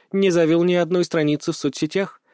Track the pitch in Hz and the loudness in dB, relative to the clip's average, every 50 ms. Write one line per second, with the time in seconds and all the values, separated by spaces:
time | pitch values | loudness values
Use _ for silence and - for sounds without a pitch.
0 | _ _ - 196 196 190 170 175 165 156 165 170 175 180 180 175 170 160 185 180 | _ _ -2 0 2 2 2 2 2 2 2 2 2 2 2 0 0 0 0 -2
1 | 170 - - 165 151 147 147 147 - 170 156 - - 143 - - 156 151 - 190 | -2 0 -2 0 0 0 -2 -2 -4 -6 -6 -4 -4 -6 -4 -4 -4 -4 -2 -4
2 | 196 - - _ _ _ | -4 -6 -10 _ _ _